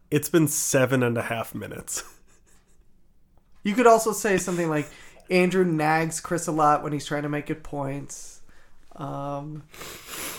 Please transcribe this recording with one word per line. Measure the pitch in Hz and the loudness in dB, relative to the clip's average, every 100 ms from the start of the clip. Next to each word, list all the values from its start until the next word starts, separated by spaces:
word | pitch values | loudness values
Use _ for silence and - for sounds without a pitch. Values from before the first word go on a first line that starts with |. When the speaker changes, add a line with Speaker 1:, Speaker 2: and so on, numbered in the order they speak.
| - | -2
Speaker 1:
It's | 151 - | -2 2
been | 170 147 | 4 4
seven | - - 139 123 131 | 0 0 2 4 2
and | 123 117 | 2 0
a | |
half | - 117 - | -4 -6 -6
minutes. | 101 101 - - - - | -10 -12 -12 -10 -10 -10
<laughs> | - _ _ _ _ _ _ _ _ _ _ _ _ _ - | -20 _ _ _ _ _ _ _ _ _ _ _ _ _ -8
Speaker 2:
You | 202 208 | -2 6
could | 240 | 8
also | 226 226 | 8 4
say | 190 220 185 | 0 2 0
something | 185 175 165 | 0 -2 0
like, | 151 147 - - - - | 0 -4 -10 -20 -16 0
"Andrew | 180 180 185 | 2 4 2
nags | 180 156 151 160 165 160 | 2 2 2 2 0 -6
Chris | - 165 170 | -4 -4 -2
a | |
lot | 156 147 147 | 2 4 4
when | 147 | 0
he's | 143 - | -6 -4
trying | 147 | -4
to | 147 | -4
make | 147 147 | -6 -6
good | 156 | -8
points." | - 147 135 143 139 - - - - - - - - - | -8 -8 -6 -8 -10 -14 -16 -18 -20 -20 -20 -20 -20 -12
Um, | 139 139 143 143 151 151 - - - - - - - | -10 -8 -8 -8 -10 -14 -16 -18 -16 -16 -16 -12 -12